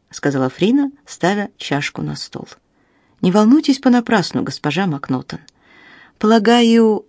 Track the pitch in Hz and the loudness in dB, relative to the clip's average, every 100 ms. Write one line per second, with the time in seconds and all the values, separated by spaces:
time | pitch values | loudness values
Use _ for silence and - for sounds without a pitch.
0 | _ - 143 139 131 - 190 269 277 285 | _ -6 -4 -2 -2 0 0 2 0 -6
1 | - - 170 202 202 - - 143 143 - | -20 -6 -2 -2 -6 -10 -8 -6 -6 -8
2 | 151 147 - - - - _ _ _ _ | -10 -10 -12 -14 -16 -20 _ _ _ _
3 | _ - 180 190 214 285 302 269 262 240 | _ -4 0 4 4 4 2 0 2 2
4 | 233 226 160 - - - 151 147 190 143 | 2 -2 0 -4 -6 -6 -6 -4 -4 -4
5 | - 131 - - _ _ _ _ - - | -4 -6 -6 -16 _ _ _ _ -20 -20
6 | _ - 214 226 214 240 233 233 226 208 | _ -4 2 2 4 4 4 4 4 0